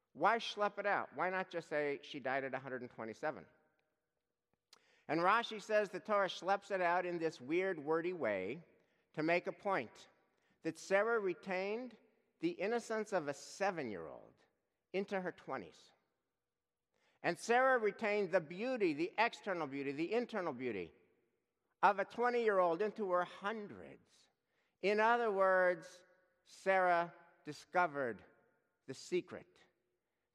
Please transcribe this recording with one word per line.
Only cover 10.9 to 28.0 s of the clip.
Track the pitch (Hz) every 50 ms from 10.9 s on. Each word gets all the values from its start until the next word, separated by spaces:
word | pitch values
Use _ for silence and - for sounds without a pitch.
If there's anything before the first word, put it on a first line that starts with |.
| 190 196 202 226 233 226
retained | 196 185 170 - - 196 185 185 190 202 214 233 254 247 - - _ _ _ _ _ _ _ -
the | 160 175
innocence | 170 - 175 208 233 240 226 - 220 220 214 -
of | 202 180 147 143
a | 139
seven-year-old | - - - - - 196 202 185 165 139 113 101 85 80 73 64 57 52 60 - _ _ _ _ _ _ _ _ _ _ _ -
into | 190 202 - 202 190
her | 180 170
twenties. | 151 - - 165 131 123 90 78 - - - - _ _ _ _ _ _ _ _ _ _ _ _ _ _ _ _ _ _ _ _ _ _ _ _ _ _ -
And | 151 175 -
Sarah | - - 233 247 262 262 262 240
retained | 214 208 - - 226 208 208 208 202 165
the | 170 185
beauty, | 160 143 175 185 226 262 262 233 202 170 147
the | 143 170 185 - -
external | 220 233 - - - 208 185 170 156
beauty, | 135 135 139 139 139 139
the | 143 165 170 214
internal | 240 240 - 226 208 180 165 135
beauty | 120 127 123 107 95 85 78 - _ _ _ _ _ _ _ _ _ _ _ _ _ _ _ _ -
of | - 190 202 190
a | 190
twenty-year-old | - - 233 240 240 240 240 233 214 202 185 180 170 165 170
into | 214 214 208 220 214 185
her | 175 180 175 - - -
hundreds. | 190 202 226 220 208 180 117 92 85 - 135 - _ _ _ _ _ _ _ _ _ _ _ _ _ _ _ _ -
In | 190 208 208
other | 220 226 240 240 240 220
words, | 196 196 190 190 185 185 185 180 180 165 156 - - - - _ _ _ _ _ _ _ _
Sarah | _ - - - 190 190 190 185 180 175 170 170 170 - - - - _ _ -
discovered | 151 147 - - _ - 180 180 165 143 143